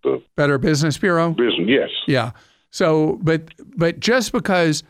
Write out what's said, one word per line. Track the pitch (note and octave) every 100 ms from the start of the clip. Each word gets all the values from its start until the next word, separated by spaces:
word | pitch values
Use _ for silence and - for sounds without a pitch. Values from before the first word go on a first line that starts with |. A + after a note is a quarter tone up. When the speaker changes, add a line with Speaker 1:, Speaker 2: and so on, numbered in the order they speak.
Speaker 1:
the | C#2 C2 - -
Speaker 2:
Better | C#3+ C#3
Business | D3 D3+ D#3+ C3+
Bureau? | G3+ E3+ E3+
Speaker 1:
Business, | E3 A#2+ - G3
yes. | C4 - - -
Speaker 2:
Yeah. | C3 A#2 - _ _ _
So, | - F3+ D#3 D#3 -
but, | D#3+ D#3+ D#3+ - - B3+
but | E3 E3
just | - B3+ G#3+
because | A#3+ - F#3 E3 D3+